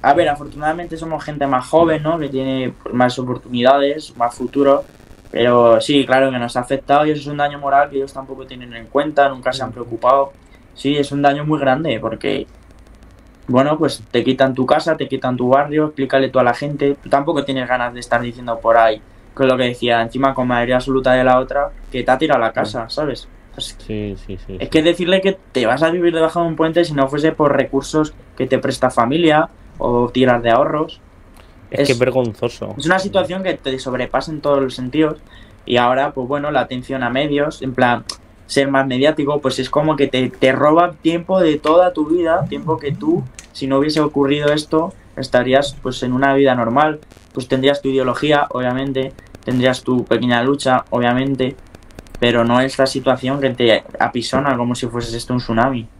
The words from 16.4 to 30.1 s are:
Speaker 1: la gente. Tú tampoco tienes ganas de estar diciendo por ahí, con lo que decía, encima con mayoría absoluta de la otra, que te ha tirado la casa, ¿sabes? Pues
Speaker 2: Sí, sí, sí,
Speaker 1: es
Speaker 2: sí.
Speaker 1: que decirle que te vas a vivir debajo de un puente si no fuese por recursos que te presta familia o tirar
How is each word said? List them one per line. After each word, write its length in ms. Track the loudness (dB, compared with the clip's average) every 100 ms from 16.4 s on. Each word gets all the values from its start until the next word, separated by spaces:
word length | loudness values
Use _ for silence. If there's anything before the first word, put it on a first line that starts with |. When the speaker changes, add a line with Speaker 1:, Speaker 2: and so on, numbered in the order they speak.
Speaker 1:
la 100 | 2
gente. 420 | 0 -6 0 0 -2
Tú 80 | -2
tampoco 340 | 0 0 -4
tienes 220 | -2 -6 -2
ganas 260 | -2 -2
de 60 | -8
estar 220 | -2 -2
diciendo 380 | -2 -8 -8 -2
por 180 | 2 4
ahí, 240 | 4 0 -10 -20 -20
con 140 | 0 2
lo 100 | 2
que 60 |
decía, 380 | -2 -2 0 0
encima 320 | 0 0 0
con 140 | 0 -2
mayoría 280 | 0 0
absoluta 380 | -2 0 -2 2
de 100 | 2
la 160 | 4 2
otra, 320 | 2 -4 -4 -8 -10
que 120 | -4
te 80 | 0
ha 60 | 0
tirado 220 | 2 2
la 120 | 0
casa, 360 | -2 -4 -6 -8
¿sabes? 380 | -6 -6 -8 -14 -20 -20
Pues 220 | -14 -14 -14
Speaker 2:
Sí, 360 | -10 -8 -8 -10
sí, 120 | -12 -14
sí, 80 | -12 -10
Speaker 1:
es 0 |
Speaker 2:
sí. 20 | 0
Speaker 1:
que 140 | 2
decirle 380 | 2 0 0 2
que 160 | 2 -4 -6
te 140 | -2
vas 160 | 0 2
a 80 | 0
vivir 240 | 2 0
debajo 280 | 2 0 0
de 60 | -2
un 80 |
puente 300 | 0 0 2
si 80 | 0
no 140 | 0 0
fuese 240 | 2 0
por 240 | 2 2
recursos 580 | 2 0 -2 -2 -2 -2 -6 -20 -6
que 80 | -2
te 120 | 0
presta 300 | -2 -2 0
familia 580 | 2 2 2 4 4 2 -6 -20 -6
o 320 | -2 0
tirar 320 | 0